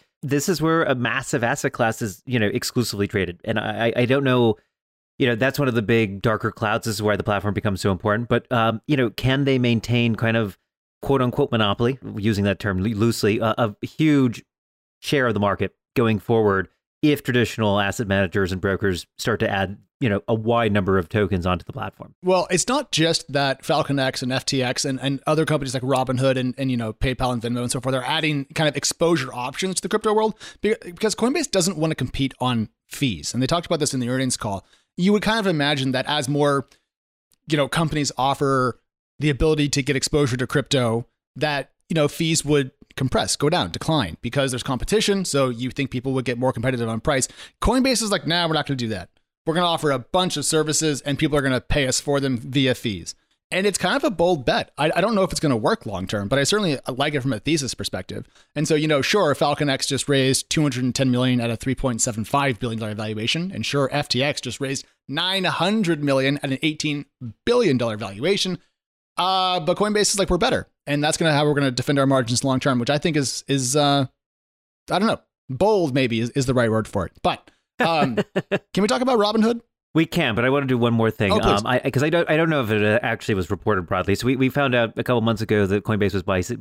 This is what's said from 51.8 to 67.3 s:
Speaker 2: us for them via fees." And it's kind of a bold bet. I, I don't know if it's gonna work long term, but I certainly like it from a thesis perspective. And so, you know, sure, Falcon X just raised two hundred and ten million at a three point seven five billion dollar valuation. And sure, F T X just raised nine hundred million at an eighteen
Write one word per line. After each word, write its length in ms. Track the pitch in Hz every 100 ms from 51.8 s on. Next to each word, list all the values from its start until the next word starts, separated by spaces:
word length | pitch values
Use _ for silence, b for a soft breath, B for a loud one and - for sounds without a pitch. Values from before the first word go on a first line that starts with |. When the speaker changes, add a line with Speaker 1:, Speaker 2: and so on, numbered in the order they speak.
| 131
Speaker 2:
us 120 | -
for 200 | - 143
them 180 | 135 120
via 360 | 135 135 131
fees." 400 | 120 120 92 80 - _ _ _
And 160 | 180 202
it's 120 | -
kind 180 | 185 254
of 80 |
a 80 | 311
bold 340 | 175 170 165 120
bet. 260 | 143 - -
I, 140 | 156 165
I 40 |
don't 160 | 202 208
know 80 |
if 80 | 185
it's 80 | -
gonna 160 | 156 117
work 300 | 120 220 110
long 200 | 92 92
term, 220 | 104 101
but 100 | 135
I 60 |
certainly 340 | 139 208 190 131 -
like 260 | 127 151
it 80 | 147
from 120 | 131
a 60 | 107
thesis 340 | - 160 127
perspective. 540 | - 98 92 - 107 - b b 147
And 120 | 156
so, 80 | 156
you 120 | 156
know, 140 | 147
sure, 320 | 131 208 160 127
Falcon 340 | 147 147 147
X 180 | 135 -
just 220 | 135 -
raised 400 | 139 131 135 -
two 140 | 165
hundred 200 | 147 127
and 100 | 127
ten 160 | 117 135
million 300 | 123 127 123
at 100 | 117
a 60 | 113
three 200 | 135 127
point 260 | 131 113
seven 240 | - 104 104
five 340 | 139 139 110
billion 200 | 123 113
dollar 160 | 110 104
valuation. 560 | 110 107 117 160 185
And 140 | 107 110
sure, 240 | 143 135
F 180 | 143 -
T 140 | 123
X 180 | 143 -
just 180 | 127 -
raised 260 | 135 135 - b -
nine 380 | 143 180 190 175
hundred 580 | - 175 220 170 156
million 360 | 143 135 135 143
at 80 | 143
an 80 | 131
eighteen 440 | 156 156 156 147 - _ 120